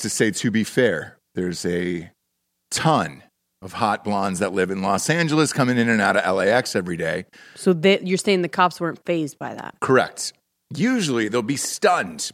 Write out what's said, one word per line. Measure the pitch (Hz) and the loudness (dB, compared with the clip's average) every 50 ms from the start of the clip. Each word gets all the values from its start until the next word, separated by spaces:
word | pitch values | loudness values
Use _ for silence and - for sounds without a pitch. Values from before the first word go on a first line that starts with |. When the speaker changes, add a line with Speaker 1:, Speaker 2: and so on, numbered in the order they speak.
Speaker 1:
to | - 104 | -6 -4
say, | - - 120 110 | -2 0 0 0
to | 95 - - 117 | 0 -2 -2 0
be | 101 110 104 | 0 0 -2
fair, | - - 135 123 107 85 73 - - - _ _ _ - | 0 2 2 2 2 2 -2 -6 -10 -16 _ _ _ -6
there's | - 90 90 85 - - | -4 -4 -4 -4 -4 -4
a | 87 87 90 90 90 87 87 85 - _ _ _ _ _ _ _ _ _ _ _ _ | -2 -2 -2 -2 -2 -4 -6 -8 -12 _ _ _ _ _ _ _ _ _ _ _ _
ton | - - - 160 151 117 87 76 67 - - _ _ _ _ _ _ _ | -4 0 2 2 2 2 0 -2 -8 -14 -20 _ _ _ _ _ _ _
of | 95 90 - | -18 -14 -6
hot | - 113 104 104 - - | -2 0 0 0 -2 -2
blondes | 104 101 98 98 98 92 85 | -2 -2 0 0 -2 0 -2
that | 101 90 | -2 0
live | 92 95 92 90 | 2 2 0 0
in | 95 95 | 0 -2
Los | 95 98 101 110 - - | 0 0 0 0 0 0
Angeles | 156 170 165 147 151 156 151 - | 0 0 0 2 2 2 2 2
coming | - 143 127 123 127 120 | 2 0 2 2 2 2
in | 117 117 | 2 2
and | 113 104 | 2 4
out | 98 98 95 | 2 2 2
of | 104 85 | 2 2
L | 90 95 95 | 2 2 2
A | 92 101 | 2 4
X | 113 127 131 - - | 4 2 2 0 -2
every | 104 87 90 87 82 | -4 -4 -4 -4 -4
day. | 82 80 82 92 92 _ - - - - - | -2 -2 -4 -4 -6 _ -18 -20 -20 -20 -18
Speaker 2:
So | - - 190 | -2 0 0
they, | 180 160 170 196 196 - | 2 4 4 2 2 2
you're | 185 180 190 175 | 0 -2 -4 -2
saying | - 208 196 180 | 0 0 0 0
the | 175 175 | 0 0
cops | - 190 180 175 - - | 2 2 2 2 0 -2
weren't | 175 160 131 - _ | -6 -6 -6 -6 _
fazed | - 175 160 151 135 - - | -2 -2 -2 -2 -4 -8 -10
by | 143 117 107 | -12 -12 -10
that? | 117 - - - _ | -12 -14 -14 -10 _
Speaker 1:
Correct. | - - 131 120 85 - - - - - - _ _ _ _ _ _ - 165 | 0 4 4 4 4 2 -4 -8 -10 -10 -12 _ _ _ _ _ _ -12 -4
Usually | 131 202 254 262 233 175 147 123 117 107 104 | -2 0 0 2 0 0 0 0 0 0 0
they'll | 110 123 | 0 -2
be | 107 120 143 | -2 -2 -4
stunned | 123 - - - - 208 190 175 151 110 90 80 - - - | -4 -6 -6 -2 2 2 2 2 2 -2 -4 -8 -10 -10 -10